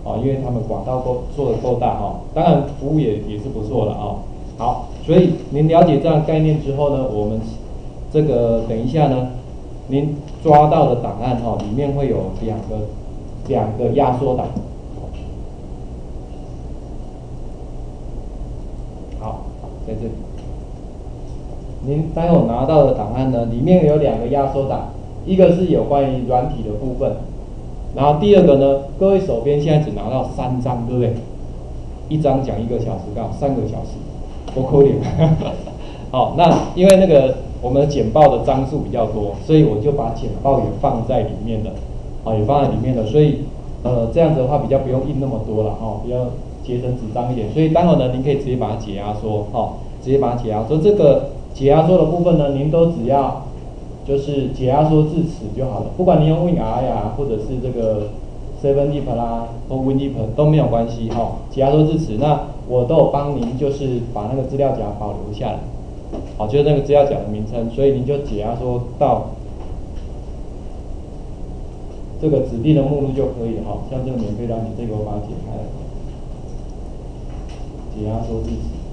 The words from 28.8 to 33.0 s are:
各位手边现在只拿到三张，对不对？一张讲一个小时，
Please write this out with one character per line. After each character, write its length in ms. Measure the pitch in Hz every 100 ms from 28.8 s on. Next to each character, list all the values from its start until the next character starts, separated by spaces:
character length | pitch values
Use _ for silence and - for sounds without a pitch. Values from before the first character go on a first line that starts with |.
| - -
各 80 | 190
位 100 | 196
手 200 | - 117
边 180 | 131 143
现 140 | 151
在 120 | 151 147
只 100 | 107
拿 140 | 101
到 160 | 131 - -
三 260 | 127 127
张， 240 | 120 123 117
对 80 | 123
不 60 |
对？ 120 | 113 - - - - - - - - - -
一 80 | 156
张 260 | 151 135
讲 180 | 127 107
一 40 | 117
个 140 | 117
小 160 | 117
时， 80 | 92